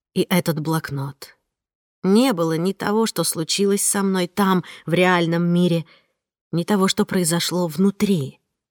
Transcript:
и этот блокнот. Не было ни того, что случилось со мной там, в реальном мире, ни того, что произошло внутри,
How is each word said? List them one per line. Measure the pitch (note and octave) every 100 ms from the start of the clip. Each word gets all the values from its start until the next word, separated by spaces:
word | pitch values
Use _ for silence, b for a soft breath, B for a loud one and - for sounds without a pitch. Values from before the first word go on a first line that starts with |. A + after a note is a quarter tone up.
| _ F#3
и | -
этот | F3+ E3+ D#3
блокнот. | D3+ D#3+ - C#3 C#3 - - _ _ _ _ _ _ _
Не | F#3 G#3 C4+
было | F3 E3 D#3+
ни | F3+
того, | G3 - G#3+ A3+
что | -
случилось | D#3+ - D#3+ - G3+ G3+ -
со | G#3
мной | G3 F#3+ F3+
там, | - F#3+ F#3 B B -
в |
реальном | E3 F3+ F3+ E3 E3+
мире, | E3+ F3 F3+ E3+ D#3+ b b b _ _ _
ни | D#3+
того, | E3+ G3+ F#3+
что | - G#3
произошло | F#3+ E3+ E3+ - F3 F3
внутри, | D3 G3 G3 G#3 F#3 C3+ - _ _ _